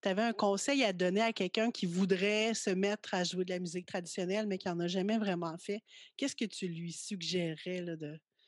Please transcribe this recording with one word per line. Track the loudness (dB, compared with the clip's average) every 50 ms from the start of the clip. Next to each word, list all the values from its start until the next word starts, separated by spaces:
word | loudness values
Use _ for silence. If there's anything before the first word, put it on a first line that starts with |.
t'avais | 0 0 2 2
un | 2 2 2
conseil | 2 4 4 4 2 2 2 2 4 4
à | 2 2
donner | 2 2 2 4 4
à | 2 2 2
quelqu'un | 0 -2 0 0 0 0 0
qui | 0 0 -2
voudrait | 0 2 2 4 4 4 4 2 2 2 2 2 2 0
se | 0 0 0
mettre | 2 2 2 2 0 -2 -4 -2 0
à | 0 0
jouer | 0 0 -2 -2
de | -2
la | -2 -4
musique | -4 -4 -6 -6 -6
traditionnelle, | -6 -6 -6 -6 -6 -4 -4 -2 0 0 0 0
mais | -2 -2
qui | -2 -2 -2
en | -2 0
a | 0
jamais | 0 2 2 2 2 2
vraiment | 2 2 0 0 0 -2 -4 -6
fait, | -6 -6 -6 -6 -6 -8 -14 -20 -20 -20 -14 _
qu'est-ce | -4 -4 -2 -2
que | -2 -4
tu | -4 -4 -4 -4
lui | -4 -4 -4 -6 -6
suggérerais, | -8 -8 -8 -8 -8 -6 -4 -2 0 0 0 0 -2 -4 -6 -6 -4 -4
là, | -4 -4 -6
de, | -6 -6 -8 -10 -12 _ _ _ _ _